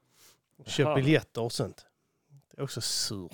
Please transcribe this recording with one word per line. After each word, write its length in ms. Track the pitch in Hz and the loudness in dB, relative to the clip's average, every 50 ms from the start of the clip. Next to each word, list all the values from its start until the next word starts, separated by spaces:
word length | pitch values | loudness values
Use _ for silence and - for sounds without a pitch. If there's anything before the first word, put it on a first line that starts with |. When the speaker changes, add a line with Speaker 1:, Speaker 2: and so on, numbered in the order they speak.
| _ _ _ _ - - _ _ _ _ _ - | _ _ _ _ -20 -20 _ _ _ _ _ -20
Speaker 1:
Och 100 | - - | -12 -4
köpt 120 | - - 143 151 | 0 2 2 4
Speaker 2:
Jaha. 80 | 151 | 4
Speaker 1:
biljetter 460 | 139 131 143 156 131 - - - 120 | 4 4 6 4 4 2 0 -4 -4
och 100 | 113 117 | -4 -2
sånt. 340 | - - 117 95 - - - _ _ _ _ _ _ _ _ _ - - _ _ | -2 -2 -4 -4 -6 -10 -20 _ _ _ _ _ _ _ _ _ -20 -20 _ _
Det 80 | - - | -10 -10
är 40 | 143 | -8
också 180 | 131 - - | -8 -6 -6
surt. 520 | - - - - - - 107 98 87 82 | -4 -4 -2 -2 -2 -2 -4 -6 -8 -10